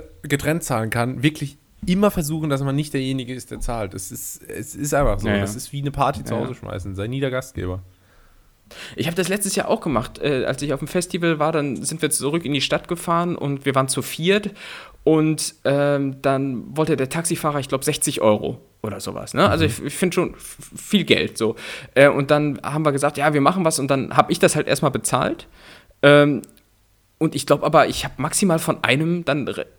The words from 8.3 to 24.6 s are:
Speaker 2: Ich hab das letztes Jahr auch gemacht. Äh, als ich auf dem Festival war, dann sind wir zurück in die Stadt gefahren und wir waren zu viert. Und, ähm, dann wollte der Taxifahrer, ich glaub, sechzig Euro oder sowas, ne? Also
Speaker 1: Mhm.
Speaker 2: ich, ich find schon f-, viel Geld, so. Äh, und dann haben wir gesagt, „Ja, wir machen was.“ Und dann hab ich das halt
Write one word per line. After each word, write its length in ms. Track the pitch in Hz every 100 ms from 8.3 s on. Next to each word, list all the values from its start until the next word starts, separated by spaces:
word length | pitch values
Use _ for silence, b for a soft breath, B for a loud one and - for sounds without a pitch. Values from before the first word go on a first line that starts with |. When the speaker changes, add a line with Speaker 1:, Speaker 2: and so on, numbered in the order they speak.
| b b b - B B B
Speaker 2:
Ich 120 | 143
hab 80 | 170
das 120 | 175
letztes 280 | 202 202 196
Jahr 120 | -
auch 140 | 226
gemacht. 380 | 175 117 127 -
Äh, 260 | 143 135 -
als 160 | 135
ich 120 | 143
auf 60 | 139
dem 80 | 156
Festival 520 | 180 175 180 170 156
war, 120 | 151
dann 320 | 160 143 117
sind 180 | 139 160
wir 80 | 151
zurück 360 | - 131 165 135
in 80 |
die 80 | 143
Stadt 260 | - 147 -
gefahren 480 | 170 - 170 175 170
und 300 | 143 139 139
wir 100 | 135
waren 120 | 131
zu 140 | -
viert. 500 | 123 - 165 202 208 - B B B B
Und, 520 | - 156 156 151 - - -
ähm, 560 | 143 143 143 139 135
dann 560 | 139 135 139 120 - 147
wollte 180 | 156 143
der 140 | 131
Taxifahrer, 500 | 165 165 170 156 147
ich 80 | 131
glaub, 160 | 135
sechzig 380 | - 147 - 113
Euro 400 | 110 104 - - - _
oder 200 | 107 95
sowas, 320 | - 95 -
ne? 160 | - 190
Also 160 | 147 160
Speaker 1:
Mhm. 60 |
Speaker 2:
ich, 120 | -
ich 100 | 139 -
find 200 | 185 180
schon 180 | 151
f-, 240 | - - - - -
viel 260 | - 208
Geld, 340 | 165 104 - -
so. 180 | 110 110 B B B
Äh, 140 | - 143
und 240 | 113 139
dann 280 | 147 151 135
haben 220 | - 151 151
wir 80 |
gesagt, 240 | 139 139 139
„Ja, 160 | 147
wir 80 | 147
machen 240 | 139 185 165
was.“ 140 | 160
Und 120 | 135
dann 240 | 139 107 135
hab 160 | 147
ich 80 | -
das 160 | 170
halt 120 | 151